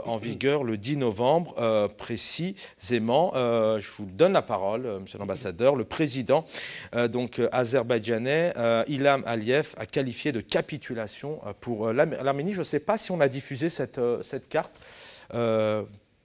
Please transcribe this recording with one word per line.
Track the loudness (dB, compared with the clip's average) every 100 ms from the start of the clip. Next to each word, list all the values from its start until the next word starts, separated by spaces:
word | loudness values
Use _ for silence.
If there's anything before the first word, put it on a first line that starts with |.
| -2
en | -4
vigueur | -4 -2 0 2
le | 0 -4
dix | -2 0
novembre, | 0 2 4 4 2 -2
euh, | 2 2 2
précisément. | -4 -8 -4 -4 -2 -4 -6 -16 -12 -2 0 4 4 4 2
Euh, | 2 2 2 0
je | -4 -12
vous | -12
donne | 4 4
la | 4
parole, | 2 -2 0 -2 -4
euh, | -6
monsieur | -8 -8
l'ambassadeur. | -4 -4 -4 4 4 4
Le | 0
président, | 0 0 0 2 2 2 -10 -10 -12 -6 0
euh, | 0
donc, | 0 -4 0
euh, | 0
azerbaïdjanais, | 2 2 2 2 0 2 -2 2 2 0 0
euh, | 2 2 2
Ilham | 2 4 4 2
Aliyev, | -2 2 2 2 -6
a | -4
qualifié | -2 -2 -2 -4
de | -4
capitulation, | -2 -2 -2 -8 -8 -6 -6 -8 -8 -8 -10
euh, | -10
pour, | -6 -2 0
euh, |
l'Arm-, | 4 2 2
l'Arménie. | 0 0 -2
Je | -2
ne | -2
sais | -2
pas | 0 0
si | 0
on | 4
a | 4
diffusé | 2 -8 -2 -2
cette, | -2 -4 0
euh, | 0 0
cette | -4 -10 -4
carte. | -4 -4 -12 -18 -16 -14 -14 -8
Euh, | -2 2 4 2 0 -4 -12 _ _